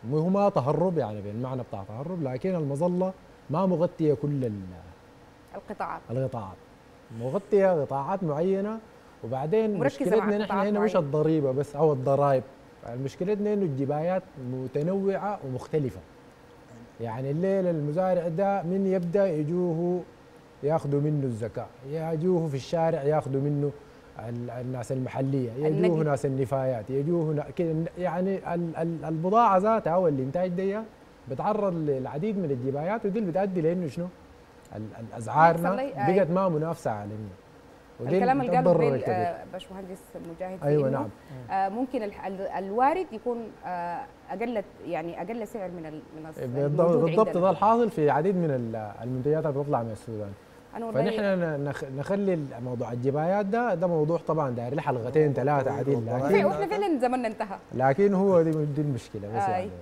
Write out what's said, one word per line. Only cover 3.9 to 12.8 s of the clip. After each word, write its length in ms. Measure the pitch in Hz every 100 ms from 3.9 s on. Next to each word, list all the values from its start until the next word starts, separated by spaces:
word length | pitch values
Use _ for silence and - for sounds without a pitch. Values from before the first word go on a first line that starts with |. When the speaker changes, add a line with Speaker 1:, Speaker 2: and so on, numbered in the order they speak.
| - 156
Speaker 1:
كل 300 | 139 147 143
ال-، 160 | 123 104 92 87 87 - - - - - -
Speaker 2:
القطاعات. 460 | 196 - 208 180 165 -
Speaker 1:
القطاعات. 460 | 120 131 120 95 90 - - - - - 113
مغطية 600 | 123 180 - 208 190 170
قطاعات 420 | 131 135 139 196
معينة، 540 | 160 143 180 196 202 220 - - - -
وبعدين 540 | 113 131 156 214 220 208
Speaker 2:
مركزة 320 | 262 - 247
مع 60 | 220
Speaker 1:
مشكلتنا 220 | 208 208
نحن 60 |
Speaker 2:
قطاعات 220 | 202 190 202
Speaker 1:
هنا 140 | 208
مش 140 | 214
Speaker 2:
معينة. 140 | 185 143
Speaker 1:
الضريبة 440 | 151 156 160 135
بس 240 | 131 143 143
أو 160 | 156
الضرائب، 500 | 139 131 139 143 135 - - - -